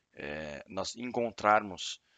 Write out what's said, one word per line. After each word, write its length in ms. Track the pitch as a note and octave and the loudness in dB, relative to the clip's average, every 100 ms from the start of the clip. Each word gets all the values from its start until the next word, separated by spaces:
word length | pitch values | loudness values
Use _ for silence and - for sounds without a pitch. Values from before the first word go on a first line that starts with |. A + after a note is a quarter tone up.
| _ | _
é, 500 | - C#2+ D2+ D#2 C#2 - | -12 -8 -6 -8 -10 -8
nós 280 | F#2+ F#2+ | -6 -6
encontrarmos 1080 | A2+ B2 A#2+ A#2 - G#2 G#2+ G#2 F2 - - _ | -6 -4 -2 -2 2 6 6 4 -6 -8 -10 _